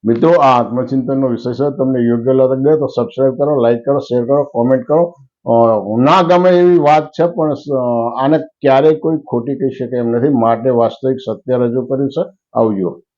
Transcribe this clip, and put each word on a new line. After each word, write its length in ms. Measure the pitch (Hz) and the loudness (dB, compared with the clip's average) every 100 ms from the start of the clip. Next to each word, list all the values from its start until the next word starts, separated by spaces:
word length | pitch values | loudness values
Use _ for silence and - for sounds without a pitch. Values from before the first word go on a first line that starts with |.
મિત્રો, 260 | 110 117 156 | 0 0 2
આ 320 | 170 135 123 | 4 4 2
આત્મચિંતનનો 640 | 104 120 127 135 123 135 131 | 0 -4 -4 -4 -2 -2 -2
વિષય 240 | 113 123 | -4 -6
છે. 240 | 120 143 139 | -4 -4 -2
તમને 220 | 131 127 117 | -2 0 0
યોગ્ય 240 | 117 117 | 0 0
લાગે 460 | 131 131 131 139 156 | 2 2 2 2 0
તો 80 | 135 | 0
સબસ્ક્રાઇબ 480 | - 120 - 135 | -4 -6 -2 -2
કરો, 260 | 131 143 143 | 0 -2 0
લાઈક 240 | 117 120 135 | 0 0 -2
કરો, 120 | 139 | -4
શેર 260 | - 123 | -2 -4
કરો, 200 | 117 143 | 0 -2
કોમેન્ટ 400 | 139 117 120 131 | -2 -2 0 0
કરો. 300 | 120 151 170 - _ _ - | 0 0 0 -6 _ _ 0
અ, 60 | 117 117 110 98 110 | 2 4 2 -2 0
ના 220 | 135 180 | 2 4
ગમે 280 | 175 180 180 | 4 2 4
એવી 280 | 180 175 175 | 4 4 4
વાત 320 | 147 151 151 | 4 2 0
છે, 160 | - 170 | -4 -2
પણ 280 | 175 156 | -2 -4
સ-, 260 | 139 143 135 123 117 117 113 | -4 -4 -4 -2 -2 -2 -2
આને 180 | 139 156 | 0 0
ક્યારેય 560 | 156 _ 139 135 156 | -2 _ 2 4 4
કોઈ 220 | 156 160 156 | 2 -2 -4
ખોટી 360 | - 123 120 | -4 -6 -6
કહી 160 | 139 135 | -6 -6
શકે 260 | - 120 123 | -6 -6 -4
એમ 120 | 117 | -2
નથી. 200 | 117 143 | 0 0
માટે 420 | 131 113 117 127 | 2 0 0 0
વાસ્તવિક 460 | 120 113 - 131 131 | 0 0 -2 -4 -4
સત્ય 400 | 120 110 - 127 | -6 -10 -4 -2
રજૂ 300 | 120 123 120 | 0 -2 -4
કર્યું 240 | 135 139 | -4 -4
છે. 200 | 160 175 _ _ | -4 -8 _ _
આવજો. 500 | 113 113 98 90 - _ | -2 0 0 -4 -6 _